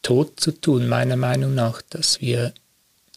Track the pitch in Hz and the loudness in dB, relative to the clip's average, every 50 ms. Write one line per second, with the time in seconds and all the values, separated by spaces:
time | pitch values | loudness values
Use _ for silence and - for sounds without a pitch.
0 | - - 123 131 151 147 - - - 160 156 - - 165 143 123 120 120 120 120 | -2 0 2 2 2 0 -4 -4 -4 -4 -4 -2 0 2 2 2 2 2 0 0
1 | 127 127 127 127 127 123 127 135 135 135 135 127 117 117 113 - - _ - - | 0 0 0 0 0 0 0 0 0 0 0 0 0 0 -2 -4 -12 _ -8 -4
2 | - - - - - 120 117 120 120 120 - - _ _ _ _ _ _ _ _ | -2 -2 -2 -2 -2 -2 0 0 -2 -4 -6 -10 _ _ _ _ _ _ _ _
3 | _ _ - | _ _ -4